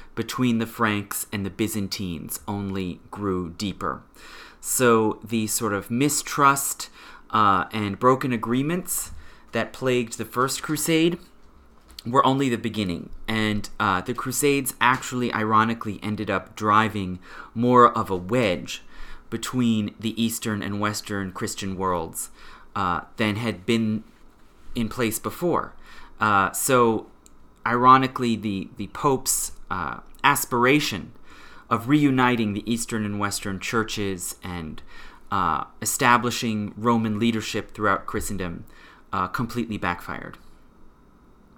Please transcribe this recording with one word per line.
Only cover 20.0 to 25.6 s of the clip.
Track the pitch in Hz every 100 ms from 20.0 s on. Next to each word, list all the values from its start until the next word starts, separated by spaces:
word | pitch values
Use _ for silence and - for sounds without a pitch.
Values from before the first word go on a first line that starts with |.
| 110 113
Eastern | 113 113 117 104
and | 95 101
Western | 104 104 - 101 95
Christian | - 107 - 98 92
worlds, | 95 87 82 - - - - - - 107
uh, | 92 85 - -
than | 107 104
had | 117 90 90
been | 113 110 110 - _ - - - _ - 123
in | 110
place | 123 113 -
before. | 107 - 175 120